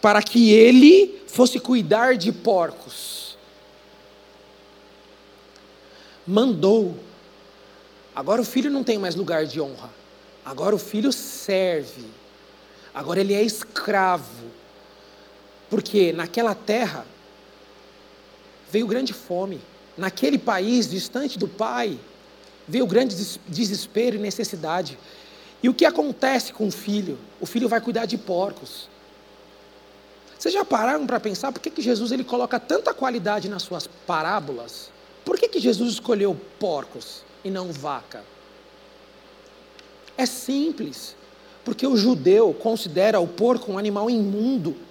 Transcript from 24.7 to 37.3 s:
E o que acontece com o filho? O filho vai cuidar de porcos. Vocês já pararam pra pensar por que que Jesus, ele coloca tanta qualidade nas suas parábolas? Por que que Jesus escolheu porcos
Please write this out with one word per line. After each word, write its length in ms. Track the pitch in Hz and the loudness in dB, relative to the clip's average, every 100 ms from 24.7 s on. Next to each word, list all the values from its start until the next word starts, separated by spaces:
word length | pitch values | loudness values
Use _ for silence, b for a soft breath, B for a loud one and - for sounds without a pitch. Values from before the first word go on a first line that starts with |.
| 170 165 - B B B B B B | -4 -4 -10 B B B B B B
E 60 | 247 | 0
o 60 | |
que 100 | - | 4
acontece 680 | 330 339 302 - 262 269 - | 2 4 -4 0 0 0 -2
com 160 | - 214 | -4 -4
o 40 | |
filho? 460 | - - 208 185 131 - - | -4 -4 -4 -4 -10 -14 -14
O 60 | - | -6
filho 220 | 226 240 | -2 0
vai 120 | 233 | -2
cuidar 260 | 226 226 226 | -2 -4 -4
de 100 | 226 | -6
porcos. 720 | - 175 196 - 135 - - - - - - - - - - - - - - - - B | -4 -2 -2 -6 -18 -18 -20 -20 -20 -20 -20 -20 -20 -20 -20 -20 -20 -20 -20 -20 -20 B
Vocês 160 | - | -4
já 100 | 381 | -2
pararam 420 | 392 226 220 302 269 | -2 0 0 -2 -2
pra 140 | 240 | -4
pensar 320 | 214 190 277 | -4 -6 -8
por 80 | 254 | -8
que 100 | - | -10
que 120 | - | -6
Jesus, 300 | 240 226 226 | -2 -2 -2
ele 120 | 254 | -4
coloca 340 | 254 240 247 240 | -4 -4 -2 -4
tanta 360 | - 359 - | -2 -2 -2
qualidade 540 | - 262 240 190 208 185 | -2 -4 -4 -4 -4 -4
nas 140 | 196 | -10
suas 240 | - 175 - - - | -10 -10 -12 -16 -6
parábolas? 840 | 165 160 202 151 123 117 - - - - - | -4 -2 -4 -4 -12 -12 -18 -20 -20 -20 -16
Por 140 | - 370 | -4 -2
que 100 | 453 | 0
que 120 | 359 | 0
Jesus 320 | 233 202 240 | 0 0 -2
escolheu 420 | 214 - 214 202 175 - - | -4 -2 0 0 -2 -10 -6
porcos 640 | 208 151 123 123 - - - | -4 -4 -6 -16 -16 -18 -20